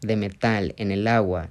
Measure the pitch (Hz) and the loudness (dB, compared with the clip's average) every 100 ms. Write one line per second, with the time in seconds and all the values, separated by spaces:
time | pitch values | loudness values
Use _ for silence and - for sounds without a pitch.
0 | 107 107 101 - 117 107 92 - 101 98 | -2 -2 -2 -2 0 2 -2 -2 -2 0
1 | 110 117 98 90 85 | 2 2 2 0 -6